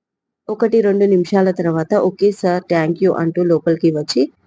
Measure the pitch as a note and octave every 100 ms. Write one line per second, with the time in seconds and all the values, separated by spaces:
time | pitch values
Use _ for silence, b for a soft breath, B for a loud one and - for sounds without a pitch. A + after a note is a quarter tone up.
0 | _ _ _ _ - G#3+ A3+ A3+ G#3 G3
1 | G3+ F#3 E3+ G3 F#3+ F3+ E3+ D#3+ D#3+ G#3
2 | F#3 F#3 G3+ G3 F#3 F3+ - E3+ D#3 E3
3 | F#3 - E3 E3 F3 D#3+ E3+ E3 E3 D3+
4 | D3 B3 C#4+ -